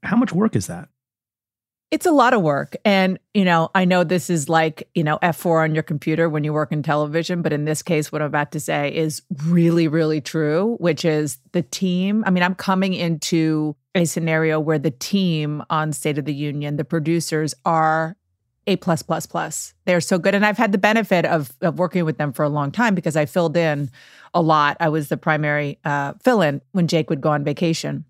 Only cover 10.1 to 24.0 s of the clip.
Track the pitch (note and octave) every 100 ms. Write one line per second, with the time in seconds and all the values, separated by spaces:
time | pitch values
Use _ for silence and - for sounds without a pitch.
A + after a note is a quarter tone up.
10.1 | D#3 - D#3+ D3+ D#3 G#3 A#3 E3+ D#3 E3+
11.1 | D3+ D3+ - _ F3+ - - F#3+ F3+ F#3
12.1 | G#3+ G3+ F3+ F3+ F#3 - F3+ F#3+ F#3 E3+
13.1 | E3 - E3+ D#3+ D#3 D3+ D3 _ F3 E3+
14.1 | - E3 D#3+ D#3+ D#3 D3+ D#3 D3 - -
15.1 | G3 F#3 D#3+ D3+ D3+ - D#3+ D#3 D3+ D#3+
16.1 | D3 C#3+ C#3+ D3 C#3+ D3 D3 D3+ E3+ D3+
17.1 | E3+ D#3 D#3 D#3 - - E3 D#3+ D#3+ D#3+
18.1 | F#3 _ _ _ _ - F#3 - E3 -
19.1 | E3 - F3 D#3+ D#3+ - _ - F3+ D#3
20.1 | F#3 F3+ G3 G#3 G3+ A3+ G3 G3+ A3 G#3+
21.1 | F3+ D#3+ D#3+ C#3+ - F3+ C#3+ F3 F#3 D#3+
22.1 | D3 D3 B2+ D3+ D3 C#3+ C#3 A#3 F#3 E3
23.1 | D3+ D3 - E3+ D3+ E3 D3 C#3 -